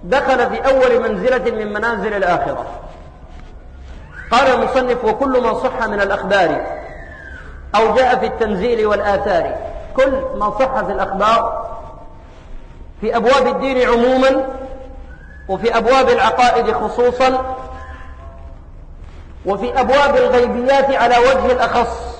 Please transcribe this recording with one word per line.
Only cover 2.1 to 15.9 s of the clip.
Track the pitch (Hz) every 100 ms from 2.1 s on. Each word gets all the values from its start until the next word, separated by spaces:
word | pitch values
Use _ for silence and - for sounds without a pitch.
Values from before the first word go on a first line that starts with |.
الآخرة. | 202 180 170 - 127 127 - - - - - - - - - - - - - - - -
قال | 233 269
المصنف: | 240 226 262 247 240
"وكل | 214 - 269 254
ما | 233
صح | 214 262 254 226
من | 202
الأخبار | 196 202 190 202 170 - - - - - - - - - - - -
أو | 208 220
جاء | 226 254 247
في | 220
التنزيل | - 226 185 233 226 214
والآثار"، | 202 208 196 208 175 - - - - - -
كل | 269 262 -
ما | 202 208
صح | 202 262 214
في | 202
الأخبار | 190 196 190 208 233 226 - - - - - - - - - - - - - - -
في | 214 240
أبواب | 220 277 247
الدين | - 269 254 240
عموما | 233 247 254 262 262 - - - - - - - - - - -
وفي | 190 220 233
أبواب | 214